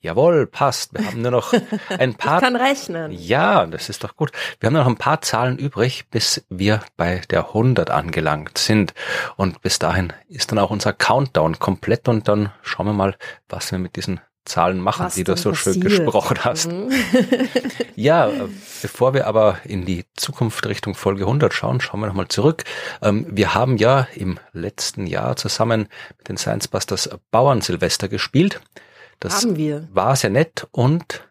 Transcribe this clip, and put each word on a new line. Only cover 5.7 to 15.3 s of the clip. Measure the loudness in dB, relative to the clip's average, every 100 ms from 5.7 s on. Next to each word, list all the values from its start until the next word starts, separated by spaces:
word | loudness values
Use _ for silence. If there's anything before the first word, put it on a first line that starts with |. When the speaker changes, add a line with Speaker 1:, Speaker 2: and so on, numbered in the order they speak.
| 0 0 0 -6
Speaker 1:
bis | -2 0 -2 _
wir | -2 2 2 -2 -2
bei | -2 -2 0
der | 0 0
hundert | 2 4 4 2
angelangt | 0 0 -2 0 -2 -4 -4
sind. | 2 2 2 -2 -8 -6 -6 -2
Und | -4 -2
bis | -4 0
dahin | 0 0 -2 -6 _
ist | -10 -2
dann | 0
auch | 0
unser | 0 -2
Countdown | 0 2 2 2 2 2 0
komplett | -2 -2 0 0 2
und | 0 2
dann | 0 0 -4
schauen | -10 -4 -2
wir |
mal, | 0 0 -2 -16 -18 _
was | -10 -6
wir | -6
mit | -6 -8
diesen | -6 -8 _ _
Zahlen | -6 0 2 2
machen, | -2 -2 -4
Speaker 2:
Was | -4
Speaker 1:
die |
du | -2